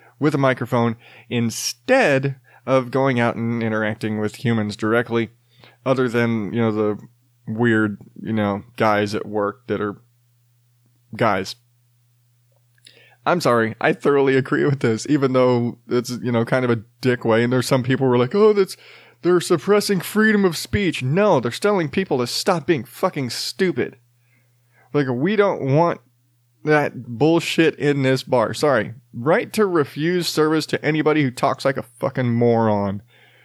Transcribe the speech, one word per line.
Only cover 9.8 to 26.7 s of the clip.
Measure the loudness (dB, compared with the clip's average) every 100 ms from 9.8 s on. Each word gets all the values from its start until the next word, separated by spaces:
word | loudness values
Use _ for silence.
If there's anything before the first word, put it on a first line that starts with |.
are | -4 -8 _ _ _ _ _ _ _ _ _ _ _ -2
guys. | 0 0 -4 -12 _ _ _ _ _ _ _ _ _ _ _ _ -20 _ _ _
I'm | -2 0
sorry, | 2 2 0 0
I | -2
thoroughly | 0 2 2 4 2
agree | 0 0 0
with | 0
this, | 0 -2 0
even | 0 2
though | 4 4 2 0 -6 -4
it's, | -2 -2
you | -6 -2
know, | -2
kind | 0 0
of | 0
a | -2 -4 _
dick | -2 0
way, | 2 2
and | 2
there's | 0 0
some | 0
people | 0 0 2
who |
are | 2
like, | 2
"Oh, | 4 4
that's, | 4 0 -4 -20 -20 -20 _
they're | 2 2
suppressing | 2 0 2 2 2 -2
freedom | -2 0 2 4
of | 2
speech." | -2 -4 -2 -2 -2
No, | -2 0 2 2
they're | 0
telling | -2 0 0 -2
people | -4 -2 -2
to | -2
stop | -4 -2 -2 -2
being | -4
fucking | -4 -6 -6 -4 -6
stupid. | -8 -8 -4 -2 -2 -6 -8 _ _ _ _ _ _ _ _ _
Like, | -2 -2
we | 0 0 2
don't | 2 0 0
want | 2 2 -2 _ _ _ _ _ _
that | 0